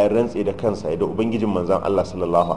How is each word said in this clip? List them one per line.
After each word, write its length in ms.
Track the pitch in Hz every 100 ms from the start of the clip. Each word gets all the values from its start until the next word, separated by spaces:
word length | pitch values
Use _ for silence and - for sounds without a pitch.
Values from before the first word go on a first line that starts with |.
ya 40 | 104
rantse 340 | 110 117 110
da 80 | 98
kansa, 400 | 98 117 95 80 85
da 80 | 101
Ubangijin 420 | 92 113 113 107
manzon 320 | 90 87 95
Allah 200 | - 98
sallallahu 480 | 87 92 87 85 85